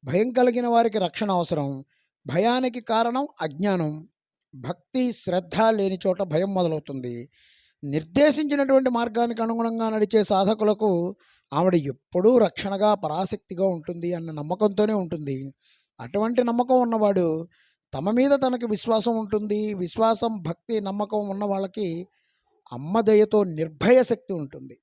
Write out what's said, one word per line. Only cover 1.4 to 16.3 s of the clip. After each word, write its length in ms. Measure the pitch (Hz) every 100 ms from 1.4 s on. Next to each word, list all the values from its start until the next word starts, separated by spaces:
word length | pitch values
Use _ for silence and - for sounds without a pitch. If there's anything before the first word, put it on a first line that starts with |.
| 170 160 139 135 139 _ _ _ -
భయానికి 540 | 147 214 247 254 240
కారణం 460 | 226 226 233 247 285 _
అజ్ఞానం. 680 | 160 143 202 185 156 151 156 _ _ _ _
భక్తి 580 | 135 123 175 _ 262 254
శ్రద్ధ 500 | 233 - 180 175 160 226
లేని 280 | 226 196 185 190
చోట 160 | 180
భయం 320 | 190 156 196
మొదలవుతుంది. 760 | 190 175 156 - 135 123 120 131 _ _ _ _ _
నిర్దేశించినటువంటి 1040 | 147 147 160 180 302 294 302 285 269 269 254
మార్గానికి 520 | 240 233 220 233 233
అనుగుణంగా 460 | 226 226 233 226 226
నడిచే 340 | 220 208 220
సాధకులకు 960 | 196 196 196 214 214 208 214 175 175 202 _ _ _
ఆవిడ 220 | 143 185
ఎప్పుడూ 640 | 180 139 127 _ 180 196 247
రక్షణగా 560 | 202 - 196 196 208
పరాశక్తిగా 720 | 208 165 156 190 202 _ 175 190
ఉంటుంది 480 | 170 151 175 170
అన్న 160 | 175 165
నమ్మకంతోనే 640 | 156 147 185 214 196 214
ఉంటుంది. 600 | 214 175 165 147 135 135 - _ _ _ _
అటువంటి 440 | 117 202 220